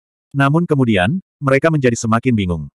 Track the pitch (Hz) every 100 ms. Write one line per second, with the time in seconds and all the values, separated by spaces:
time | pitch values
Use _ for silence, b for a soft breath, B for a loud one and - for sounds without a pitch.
0 | _ _ _ 139 139 160 175 143 123 101
1 | 95 185 - _ 135 135 160 156 123 117
2 | 110 117 131 113 92 82 71 -